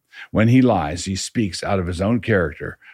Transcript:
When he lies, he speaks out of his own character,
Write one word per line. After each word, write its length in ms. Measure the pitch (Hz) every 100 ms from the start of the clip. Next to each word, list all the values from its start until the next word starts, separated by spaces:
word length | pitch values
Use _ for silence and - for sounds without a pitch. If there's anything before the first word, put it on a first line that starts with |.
| _ - -
When 160 | - 113
he 140 | 127
lies, 420 | 127 98 76 82 98
he 120 | 95
speaks 440 | - 120 104 -
out 180 | - 98
of 80 | 87
his 120 | 85
own 220 | 98 120
character, 560 | 107 101 80 80 - - -